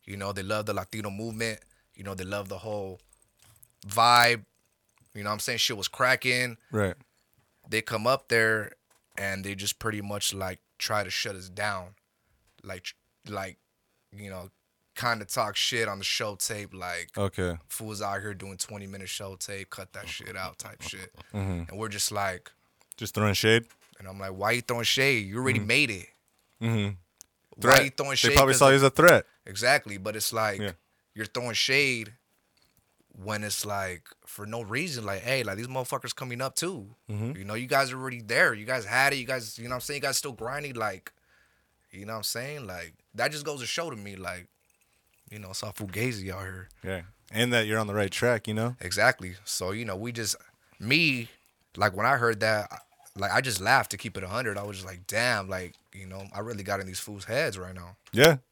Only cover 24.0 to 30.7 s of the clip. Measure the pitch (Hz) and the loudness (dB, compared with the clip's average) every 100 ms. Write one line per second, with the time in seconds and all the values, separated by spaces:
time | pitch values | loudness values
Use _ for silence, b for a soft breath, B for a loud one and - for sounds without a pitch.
24 | 98 98 95 95 101 120 - 120 113 - | -16 -12 -10 -2 0 0 0 -2 0 2
25 | 135 123 98 107 131 127 104 127 143 98 | 4 2 0 -2 0 0 2 4 2 -2
26 | 85 _ _ _ _ _ 113 113 101 95 | -10 _ _ _ _ _ 0 2 0 -4
27 | _ _ - _ _ - 120 135 135 - | _ _ -20 _ _ -2 8 8 8 -2
28 | 139 131 120 143 135 127 139 135 135 - | -2 2 6 8 8 10 10 10 6 6
29 | 175 135 - _ - 101 120 143 107 101 | 6 6 4 _ -12 -2 4 4 2 -8
30 | 98 107 - 113 110 98 101 | -8 -4 -2 0 -2 -2 -6